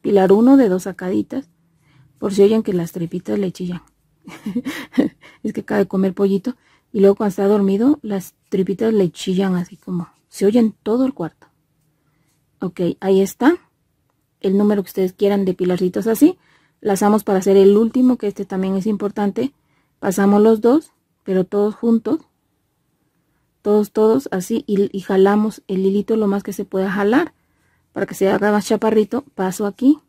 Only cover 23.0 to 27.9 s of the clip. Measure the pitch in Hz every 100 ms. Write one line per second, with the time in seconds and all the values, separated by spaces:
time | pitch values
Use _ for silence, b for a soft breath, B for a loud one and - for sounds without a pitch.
23 | _ _ _ _ _ _ - 208 208 -
24 | 214 226 - 190 180 233 - 196 196 196
25 | 185 190 190 208 214 - _ 190 190 196
26 | 196 220 208 202 196 196 196 190 190 196
27 | 202 254 339 _ _ _ _ _ _